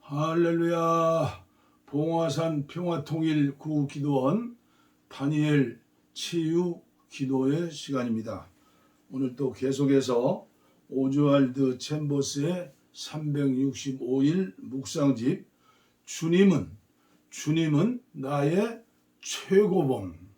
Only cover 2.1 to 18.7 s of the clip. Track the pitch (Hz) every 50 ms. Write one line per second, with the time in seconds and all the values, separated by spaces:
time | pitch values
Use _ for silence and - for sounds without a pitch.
2.1 | 165 165 165 156 139 147 165 165 156 147 139 - - 170 180 175 170 151 143 -
3.1 | 151 165 160 160 156 151 143 139 139 - - 151 156 147 143 139 - 151 139 147
4.1 | 143 131 127 139 170 226 240 233 - _ _ _ _ _ _ _ _ _ _ _
5.1 | - - 135 143 156 151 151 151 147 143 135 117 117 - _ _ _ _ _ _
6.1 | _ - - - 170 170 160 156 165 170 180 175 170 - _ _ _ _ _ _
7.1 | - - 139 131 135 131 131 135 147 165 175 165 156 143 - - 139 131 120 120
8.1 | 113 113 107 113 98 92 - - _ _ _ _ _ _ _ _ _ _ _ _
9.1 | - 131 135 127 123 - 143 127 120 - 131 135 135 135 143 135 139 135 127 123
10.1 | 123 117 123 147 202 214 - _ _ _ _ _ _ _ _ _ 143 131 135 135
11.1 | 135 143 147 143 139 143 135 127 127 139 135 131 123 123 - - 151 151 151 143
12.1 | 143 143 135 - - 143 143 165 180 180 175 - - _ _ _ _ - - -
13.1 | - 156 156 151 143 147 143 139 131 127 135 139 131 - - 139 131 135 135 120
14.1 | 131 135 135 147 165 185 190 190 - - - 110 123 135 135 - - 165 143 139
15.1 | 131 110 113 135 190 - - _ _ _ _ _ _ _ _ _ _ _ _ -
16.1 | - - 160 165 170 185 196 196 170 123 92 80 - - _ _ _ _ _ _
17.1 | _ _ _ _ - - - 151 151 165 165 156 147 143 175 233 254 247 _ _
18.1 | _ 147 131 135 147 143 143 147 170 190 220 233